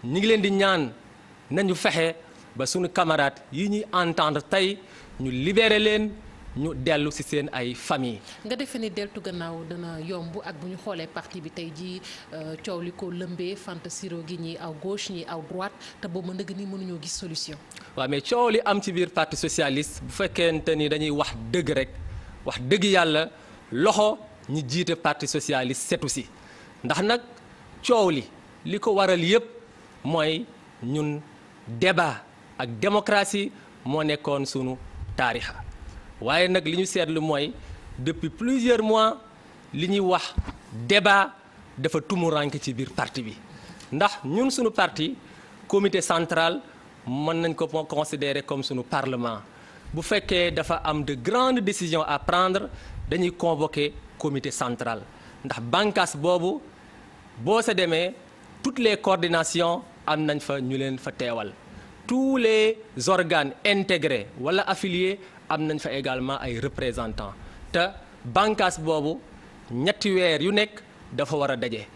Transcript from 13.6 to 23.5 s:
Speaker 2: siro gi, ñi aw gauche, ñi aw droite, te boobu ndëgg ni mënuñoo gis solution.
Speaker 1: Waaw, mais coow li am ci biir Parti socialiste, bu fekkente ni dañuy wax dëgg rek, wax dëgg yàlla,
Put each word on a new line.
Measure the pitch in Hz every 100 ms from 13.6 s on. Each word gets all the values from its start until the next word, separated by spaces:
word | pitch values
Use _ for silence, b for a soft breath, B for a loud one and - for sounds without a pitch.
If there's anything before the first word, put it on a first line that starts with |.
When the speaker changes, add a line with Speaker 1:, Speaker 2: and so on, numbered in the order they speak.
| 190 175 170
Speaker 2:
siro | - 190 170 160
gi, | 175
ñi | 165 170
aw | 165 156
gauche, | 185 202 -
ñi | 180 -
aw | 170 151
droite, | 185 196 - B B
te | 190
boobu | 175 175
ndëgg | 185 190 190
ni | 196
mënuñoo | 190 185 175
gis | 160 -
solution. | 180 156 - 147 - B B -
Speaker 1:
Waaw, | 131
mais | 143
coow | - 240 240
li | 220
am | 208 202
ci | 196
biir | 175 170
Parti | - 156 151
socialiste, | 160 - 143 135 147 -
bu | -
fekkente | - 196 - 170 156 - 156
ni | 151
dañuy | 151 151
wax | 147 147 117 113
dëgg | 175 143
rek, | 135 131 - B B B B
wax | - -
dëgg | 123 175
yàlla, | 202 185 165 151 160 B B